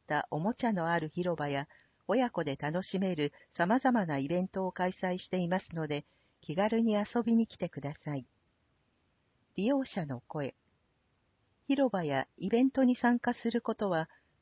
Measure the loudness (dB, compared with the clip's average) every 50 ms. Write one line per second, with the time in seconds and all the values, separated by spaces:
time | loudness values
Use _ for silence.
0 | _ -2 -2 -2 -2 -2 -4 -2 -2 -2 -2 0 0 0 0 0 0 0 0 0
1 | -2 -2 -4 -2 -2 -2 -2 -2 -2 -2 -2 -2 -4 -6 -12 -20 _ _ _ _
2 | _ 0 2 2 2 2 0 -2 -2 -2 -2 -2 -2 -2 -2 -2 -4 -2 -2 -2
3 | 0 0 0 0 0 -2 -2 -8 -18 _ _ -2 0 2 2 2 2 2 2 2
4 | 2 0 0 -2 0 0 0 0 0 -2 -4 -4 -4 -4 -2 -2 -2 -2 -2 -2
5 | -4 -4 -4 -4 -4 -4 -2 -2 0 0 0 -2 -2 -6 -6 -6 -4 -2 -4 -4
6 | -6 _ _ _ _ _ _ _ -10 -4 -2 0 0 2 2 2 2 2 2 0
7 | 0 0 -2 -2 2 4 4 4 4 2 -2 -6 -6 -6 -6 -8 -8 -8 -10 -8
8 | -8 -6 -6 -6 -8 -10 _ _ _ _ _ _ _ _ _ _ _ _ _ _
9 | _ _ _ _ _ _ _ _ _ _ _ -2 0 2 2 0 0 -2 -4 -6
10 | -4 -4 -6 -8 -10 _ -6 -6 -6 -6 -8 _ _ _ _ _ _ _ _ _
11 | _ _ _ _ _ _ _ _ _ _ _ _ _ -2 2 2 2 2 2 0
12 | 0 0 0 0 -2 -4 _ -8 -2 0 4 4 4 4 4 4 4 4 4 4
13 | 2 2 2 2 0 -2 -2 0 -2 -2 -2 -2 -2 -4 -4 -2 -2 0 0 0
14 | -2 -4 -8 _ _ _ _ _